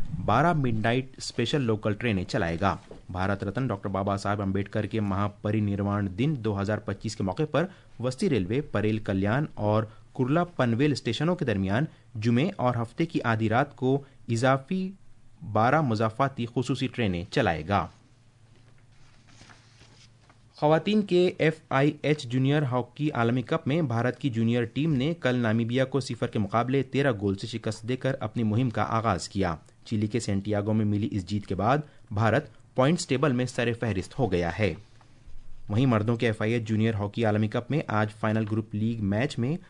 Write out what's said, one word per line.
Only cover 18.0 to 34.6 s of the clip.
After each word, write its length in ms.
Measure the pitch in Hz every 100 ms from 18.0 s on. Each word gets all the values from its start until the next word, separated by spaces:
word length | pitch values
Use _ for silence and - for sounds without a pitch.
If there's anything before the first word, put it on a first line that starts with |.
| _ _ - _ - - - - - - - - - - - - - - - - - - _ - - -
ख़वातीन 440 | 151 160 165 214
के 180 | 202 175 180 -
एफ़आईएच 840 | 151 160 - 135 147 151 135 147 123
जूनियर 360 | 127 131 147 143
हॉकी 440 | 123 117 - 151
आलमी 300 | - 117 127
कप 240 | 117 160 -
में 200 | 156 151
भारत 300 | 113 120 123
की 80 | 139
जूनियर 360 | 113 113 120 113
टीम 260 | - 160
ने 200 | 139 139 170
कल 200 | 127 127
नामीबिया 480 | 117 110 113 123 131
को 160 | 139
सिफर 260 | - 120 120
के 120 | 123
मुकाबले 440 | 101 113 123 139 127
तेरह 220 | 127 139
गोल 220 | 107 101 95
से 120 | 110
शिकस्त 380 | 113 113 - 110
देकर 320 | 127 135 135
अपनी 220 | 110 -
मुहिम 260 | 110 104 131
का 140 | 107
आगाज 440 | 104 113 110 87 -
किया। 300 | 98 92 82 - - -
चिली 200 | 110 107
के 120 | 117
सैंटियागो 540 | - 98 101 101 101
में 120 | 110 104
मिली 220 | 104 104
इस 200 | 104 85
जीत 180 | 104 -
के 100 | 90
बाद 280 | 104 147 151 - -
भारत 380 | 104 113 117 151 - - -
पॉइंट्स 300 | 131 170 -
टेबल 260 | 127 147
में 120 | 123 127
सरे 260 | - 117 117
फहरिस्त 440 | 117 95 85 -
हो 80 | 117
गया 220 | 87 85
है। 240 | 82